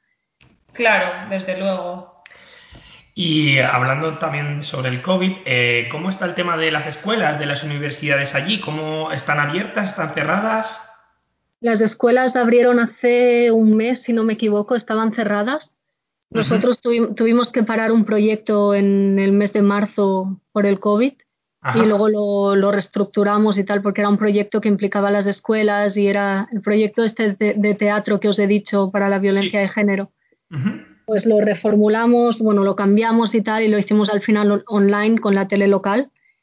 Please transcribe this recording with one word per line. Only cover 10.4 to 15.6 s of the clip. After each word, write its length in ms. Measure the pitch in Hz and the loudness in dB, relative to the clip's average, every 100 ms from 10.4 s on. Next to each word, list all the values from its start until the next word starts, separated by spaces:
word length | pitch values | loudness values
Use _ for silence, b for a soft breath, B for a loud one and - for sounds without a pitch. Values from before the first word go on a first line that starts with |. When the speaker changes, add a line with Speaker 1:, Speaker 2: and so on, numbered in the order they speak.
| 220 220 220 - - - _ _ _ _ _ _ | -2 -4 -6 -10 -20 -20 _ _ _ _ _ _
Speaker 3:
Las 220 | 233 214 | -2 2
escuelas 540 | 220 - 240 247 254 254 | 0 2 2 2 2 0
abrieron 440 | 233 240 247 247 | 2 4 4 2
hace 720 | 233 - 247 240 247 240 240 | 0 -2 0 2 2 4 2
un 240 | 226 220 214 | 4 4 4
mes, 280 | 226 247 | 2 -4
si 100 | - | -2
no 100 | 226 | -2
me 100 | 226 | 0
equivoco, 420 | 214 220 208 208 240 | 0 0 0 -2 -4
estaban 380 | - 220 226 220 | -2 -2 -2 -2
cerradas. 560 | 202 208 214 302 | -2 -2 -2 -6